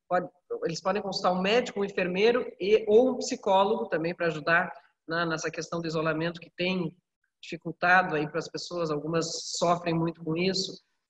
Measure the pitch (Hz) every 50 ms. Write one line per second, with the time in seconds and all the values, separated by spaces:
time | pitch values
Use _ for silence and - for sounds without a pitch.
0 | _ _ 175 180 175 - - _ _ _ 117 - - 170 165 - - 190 190 202
1 | 196 196 185 - - 185 180 185 185 196 220 247 233 - - 202 202 196 - 208
2 | 185 180 175 185 208 233 240 254 - - - _ 180 196 214 - - - 214 226
3 | 254 262 247 - - - 254 - - 214 190 190 202 208 226 226 226 - 180 160
4 | 160 170 175 - 175 170 156 156 143 165 165 175 185 175 - - _ _ _ _
5 | _ - 165 170 170 165 160 156 170 160 160 175 160 - 175 170 170 160 156 160
6 | 156 160 151 156 165 170 165 - - - _ - 175 180 185 185 170 156 - _
7 | _ _ _ _ _ _ _ _ - - 175 165 - 165 160 - - 175 180 185
8 | 180 170 156 151 156 156 - 165 - - - 190 - - 175 175 170 156 151 147
9 | 143 156 165 165 156 160 - - - - - - 175 170 175 170 170 170 165 165
10 | 165 170 165 - 165 156 160 170 180 190 185 - - - - - _ _ _ _
11 | _ _